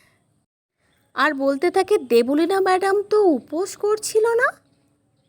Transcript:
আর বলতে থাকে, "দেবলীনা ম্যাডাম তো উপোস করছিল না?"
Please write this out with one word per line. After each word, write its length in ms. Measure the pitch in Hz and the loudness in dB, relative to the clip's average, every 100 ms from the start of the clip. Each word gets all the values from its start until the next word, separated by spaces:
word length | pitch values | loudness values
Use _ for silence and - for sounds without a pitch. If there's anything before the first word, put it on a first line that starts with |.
| _ _ _ _ _ _ _ _ _ _ _ | _ _ _ _ _ _ _ _ _ _ _
আর 200 | 240 294 | -2 -2
বলতে 360 | 269 277 277 349 | 0 -2 0 0
থাকে, 280 | 381 370 415 | 0 0 -2
"দেবলীনা 640 | 254 233 240 294 339 381 | 2 0 2 0 0 0
ম্যাডাম 420 | 381 370 392 403 | 0 0 0 -2
তো 220 | 403 427 | 0 2
উপোস 520 | 381 247 - 311 392 - | 2 0 -4 -8 -8 -4
করছিল 580 | 415 427 - 440 466 | -4 -2 -2 0 0
না?" 320 | 466 571 - _ _ _ _ _ _ | 0 -2 -4 _ _ _ _ _ _